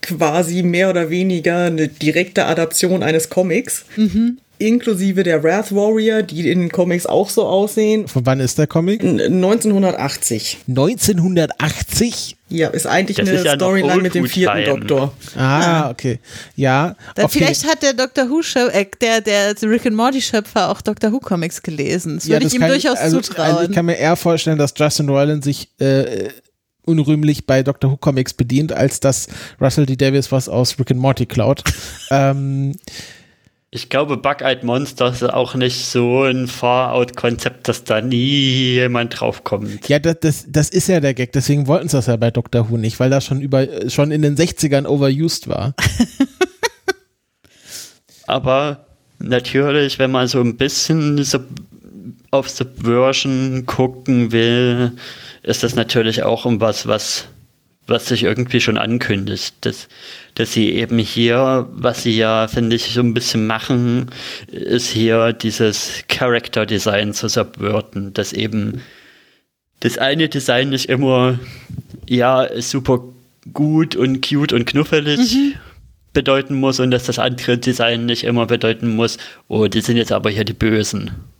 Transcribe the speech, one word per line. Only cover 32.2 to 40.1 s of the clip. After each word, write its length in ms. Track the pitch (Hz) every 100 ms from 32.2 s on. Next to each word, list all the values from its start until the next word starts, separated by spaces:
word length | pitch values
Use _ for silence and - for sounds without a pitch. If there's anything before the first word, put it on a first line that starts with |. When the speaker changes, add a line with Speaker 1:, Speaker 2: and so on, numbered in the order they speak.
| 135 139 139 135 139 139 - - - - _ _ _ _ _
Speaker 4:
Ich 180 | 117 -
glaube, 260 | 135 147 131
Bug-Eyed 460 | 139 143 131 127
Monster 480 | 120 123 143 - 123
ist 120 | 123
auch 320 | 123 - 120 131
nicht 320 | 127 123 -
so 360 | 127 120 127
ein 240 | 135 127 127
Far-Out-Konzept, 1200 | - 123 123 127 123 123 - 120 120 - - -
dass 160 | 113
da 160 | - 110
nie 760 | 120 123 131 143 135 127 127 123
jemand 440 | 127 120 117 -
draufkommt. 720 | 117 - - 101 104 101 -
Speaker 3:
Ja, 80 | 123
das, 180 | 160